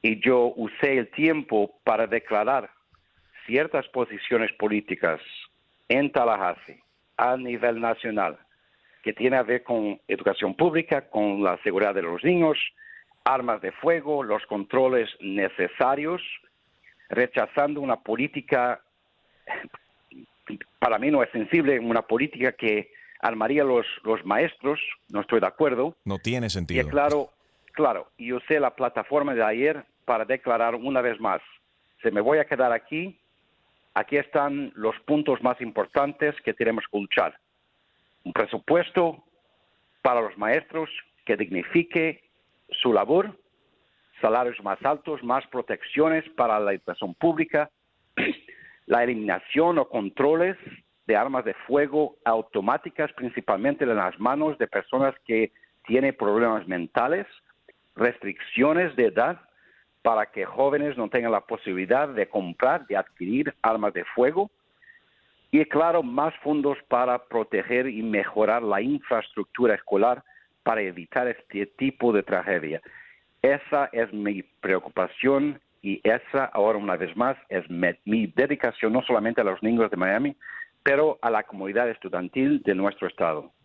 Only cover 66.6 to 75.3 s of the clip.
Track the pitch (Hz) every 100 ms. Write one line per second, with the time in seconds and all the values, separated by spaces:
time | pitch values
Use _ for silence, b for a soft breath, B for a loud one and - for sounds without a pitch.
66.6 | 143 135 - 123 123 123 - 117 107 104
67.6 | - 123 131 107 113 104 - 107 107 117
68.6 | 113 98 120 143 - 117 - - 98 -
69.6 | 123 104 - 98 113 123 - b b _
70.6 | - 110 98 87 82 127 123 117 _ 104
71.6 | 101 - 135 - 123 107 95 92 95 90
72.6 | 78 80 B B B B _ _ 131 139
73.6 | - 147 139 117 113 104 104 98 - _
74.6 | 95 92 - - 92 - 131